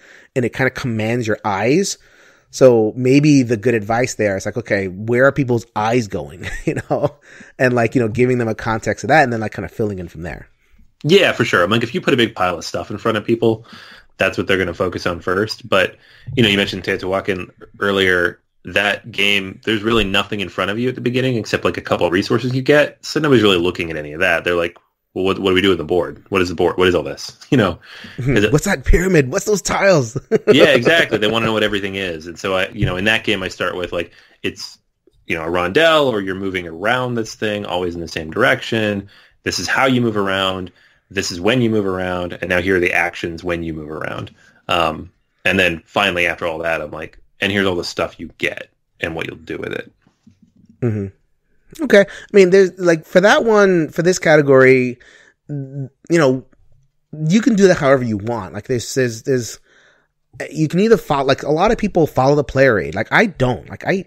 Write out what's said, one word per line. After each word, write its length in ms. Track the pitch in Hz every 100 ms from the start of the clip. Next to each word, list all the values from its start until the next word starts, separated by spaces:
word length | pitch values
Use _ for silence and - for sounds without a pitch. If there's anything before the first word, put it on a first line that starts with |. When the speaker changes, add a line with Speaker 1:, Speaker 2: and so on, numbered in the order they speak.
| - - _ -
Speaker 1:
and 80 |
it 100 | 117
kinda 180 | - 131
commands 560 | - 131 110 107 123 110
your 100 | 104 107
eyes. 540 | 98 113 160 196 - _ _ _ _ _
So 420 | - 131 117 107 120
maybe 460 | 127 139 151 143
the 120 | 117 117
good 200 | 117 117
advice 400 | 101 117 127 -
there 200 | 104 95
is, 120 | 107
like, 100 | 110
okay, 300 | - 104 95
where 380 | 92 110 120 135
are 60 |
people's 360 | 139 123 120 - -
eyes 320 | 107 123 107
going, 400 | 95 71 87 - -
<laughs> 80 | -
you 100 | - -
know? 260 | 127 139 - - - - -
And, 140 | 131
like, 200 | 123 117
you 80 | 135
know, 80 | 117
giving 300 | 113 123 123
them 80 | 113
a 80 | 107
context 480 | 120 110 110 101
of 60 | 135
that 140 | 156
and 80 | 135
then, 100 | 117
like, 120 | 107
kinda 160 | - 85
filling 300 | - 107 95
in 80 | 87
from 160 | 78
there. 240 | 82 - - _ _ - - _
Speaker 2:
Yeah, 300 | 147 196 143
for 120 | - 123
sure. 180 | 101
I'm 60 | 87
like, 140 | 113
if 100 | 110
you 80 | 180
put 140 | - 127
a 20 |
big 160 | 113
pile 240 | - 90 104
of 80 | -
stuff 240 | - -
in 80 | 104
front 200 | 117 110
of 60 |
people, 440 | 104 113 117 113 - - - - _ -
that's 220 | 95 -
what 80 | 90
they're 100 | 95
gonna 160 | 92
focus 320 | 85 92 87 -
on 140 | 85
first. 500 | 87 90 107 - 110
But, 280 | 98 90 - _ _ - -
you 60 |
know, 80 | 110
you 80 | 101
mentioned 260 | 98 98
Teotihuacan 680 | 90 95 92 95 95 92 92 _ - -
earlier, 600 | 101 98 95 90 87 - _ _ -
that 460 | 98 101 98 -
game, 480 | 98 101 101 95 -
there's 200 | - 110
really 200 | 107 117
nothing 360 | 98 98 98 107
in 100 | 90
front 220 | - 95
of 60 | 107
you 120 | 123
at 60 | 127
the 60 |
beginning 340 | 123 123 131 117
except, 300 | 101 101 95
like, 120 | 87
a 40 |
couple 240 | - 101 87
of 80 |
resources 400 | 90 101 120 123 131
you 60 |
get. 420 | 127 147 143 -
So 160 | - 156
nobody's 240 | 151 127
really 140 | 104 92
looking 320 | 87 87 82
at 80 | 80
any 160 | 76
of 60 | 76
that. 240 | 92 82
They're 120 | 80 87
like, 220 | 85 - _ _ _
"Well, 120 | 92 95
what, 140 | 95
what 120 | 95
do 40 | 92
we 60 |
do 80 | 95
with 80 | 85
the 60 |
board? 400 | 80 87 71 - -
What 120 | 98
is 80 | 90
the 60 | 82
board? 220 | 87 80
What 100 | 92
is 80 | 85
all 80 |
this?" 340 | 73 71 - -
<laughs> 80 | -
You 60 | 139
know? 220 | 98 82 - - - -
Speaker 1:
Mm-hmm. 200 | 123 120
Speaker 2:
Is 60 | 104
it 60 |
Speaker 1:
"What's 140 | 147 202
that 200 | 175 -
pyramid? 460 | 190 185 170 127
What's 140 | 185 -
those 160 | 208
tiles?" 560 | - - 196 170 117 127 -
<laughs> 140 | - -
Speaker 2:
Yeah, 240 | 131 165 131
exactly. 420 | 120 151 151 110
They 120 | 104
wanna 180 | 113 113
know 60 |
what 100 | 110
everything 320 | 107 101 98 98
is. 320 | 95 80 82
And 100 | 80
so 180 | 101 95
I, 140 | 95
you 160 | - 98
know, 120 | 90
in 80 | 104
that 180 | 110
game, 200 | 117 98
I 40 | 92
start 280 | - 92 90
with, 160 | 87
like, 220 | 87 85 - _ _
it's, 340 | - - - - _ _ _ _ -
you 80 | 82
know, 80 |
a 60 | 80
rondel, 580 | 87 87 127 165 160 139
or 140 | 110
you're 140 | 95 95
moving 320 | 98 92 87
around 480 | 82 104 127 127 120
this 200 | 110 -
thing, 300 | 110 104 101
always 300 | 87 90 85
in 60 |
the 60 | 80
same 240 | - 78
direction. 800 | 92 131 131 - 113 107 101 98 _ _ _
This 160 | - -
is 80 | 90
how 180 | - 135
you 160 | 123
move 160 | 120 104
around. 540 | 98 95 95 92 92 - _ _ _
This 220 | 95 -
is 100 | 87
when 200 | 92 127
you 80 | 117
move 160 | 110 98
around. 480 | 92 92 90 87
And 160 | 90 90
now 120 | 90
here 160 | 92 95
are 20 |
the 140 | 90
actions 500 | 87 85 - 87 82
when 200 | 90 85
you 100 | 82
move 160 | 78 76
around. 440 | 78 - - - - _ _ -
Um, 440 | 90 82 80 87 _ _ _
and 160 | 92 92
then 220 | 90 82 -
finally, 420 | 110 101 90 85
after 180 | 82 87
all 140 | 80
that, 220 | 82 80
I'm 100 | 76
like, 280 | 78 82 - - _
"And 100 | 98
here's 140 | 101 98
all 100 | 87
the 80 |
stuff 360 | 82 - 82 -
you 100 | 80 -
get 320 | 82 - - _ _ _
and 160 | 87 82
what 120 | -
you'll 80 | -
do 220 | 80 80
with 160 | -
it." 180 | - - _ _ _ _ _ _ _ _ _
Speaker 1:
Mm-hmm. 1040 | 123 107 98 - _ _ _ _ _ -
Okay. 180 | 294 202
I 340 | 196 - - 202
mean, 140 | 180
there's, 280 | 196 185 185
like, 280 | 175 160 -
for 160 | 185
that 220 | 202 294
one, 460 | 233 214 196 180 147
for 140 | -
this 160 | 170 180
category, 800 | 170 156 139 135 131 131 123 120 - - _ _ -
you 420 | 147 135 139 131 _ -
know, 360 | 170 139 131 - _ _ _ _ _ _ 156 156
you 140 | 202
can 140 | 220 208
do 120 | 190
that 100 | 170
however 260 | 139 139
you 140 | 123 104
want. 360 | 107 117 92
Like, 140 | 101 -
there's, 260 | 127 -
there's, 300 | - 123 113
there's, 360 | 143 127 113 - _ _ _ _ _ _ _ - 135
you 160 | 151 156
can 120 | 170
either 180 | 220 220
follow, 280 | - 139 135
like, 180 | 131
a 80 | -
lot 200 | 156 202
of 60 | 220
people 300 | - - 151
follow 280 | - 131 147
the 80 |
player 360 | - 131 135 104
aid. 140 | 71 90
Like, 160 | 113
I 140 | 160 214
don't. 440 | - 127 107 69
Like, 160 | 98 -
I 180 | 190